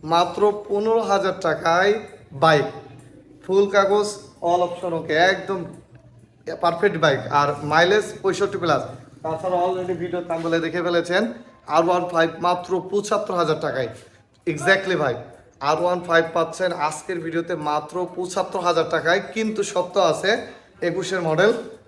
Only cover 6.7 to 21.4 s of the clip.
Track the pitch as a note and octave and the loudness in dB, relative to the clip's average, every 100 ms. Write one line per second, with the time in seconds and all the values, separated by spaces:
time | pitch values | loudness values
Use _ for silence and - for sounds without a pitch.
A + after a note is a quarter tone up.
6.7 | - G#3 E3 D#3 C3+ - D3 C#3+ D3 D3 | 2 0 4 2 2 2 2 2 0 2
7.7 | D#3 F3 G#3 G3+ - G3 F3 G3 F#3 E3+ | 4 6 4 0 -4 -2 0 -2 -2 0
8.7 | C3+ - - - - D#3+ D#3+ F#3 F3+ F3+ | 0 -2 -12 -20 -12 -8 -6 -2 0 0
9.7 | F#3 F3+ F3 F3 F3+ E3+ E3 E3 E3 E3 | -2 -4 -4 -4 -6 -4 -4 0 -2 -2
10.7 | F3 E3+ F3 E3 F3+ A#3 - - - - | -2 0 0 0 0 -2 -6 -18 -20 -2
11.7 | D3+ E3+ F3+ F3 E3+ E3 D#3+ F3 F3+ F3+ | 2 2 2 0 0 0 0 -2 -2 -2
12.7 | F#3 F3+ G3+ G3+ G#3 G#3 F3+ D#3+ D3+ D#3+ | -4 -2 -4 -2 -2 -2 -2 0 0 -2
13.7 | B2+ A#2+ - - - _ _ - D3+ F3+ | -4 -6 -8 -20 -20 _ _ -6 -4 2
14.7 | F#3+ F#3+ F3 C#3+ A#2 - - - _ C#3 | 2 2 0 0 -2 -10 -20 -20 _ 0
15.7 | D#3+ F3 F3 E3+ E3 E3 E3+ E3 D#3+ F#3 | 2 2 -2 2 2 4 0 -2 -2 -2
16.7 | E3+ D3 D#3 - F3+ D#3+ E3 E3+ E3+ D3+ | 0 -4 -4 -8 -8 -4 -6 -4 -4 -2
17.7 | D3+ D3+ F3 F3+ F3+ F3+ G3 F#3 G3 F3 | -4 -4 -6 -6 -6 -6 -4 -4 -2 2
18.7 | E3 D#3+ E3 D3+ F#3 G3 A3+ A3 - G3+ | 2 2 0 2 0 0 -4 -2 -2 -2
19.7 | F3+ F3+ - F3 D3+ F#3 A#3 - - - | -2 -2 2 2 2 0 -2 -4 -18 -20
20.7 | - F3 F3 F3 F#3 E3+ D#3 | -6 -4 -2 -4 -2 0 2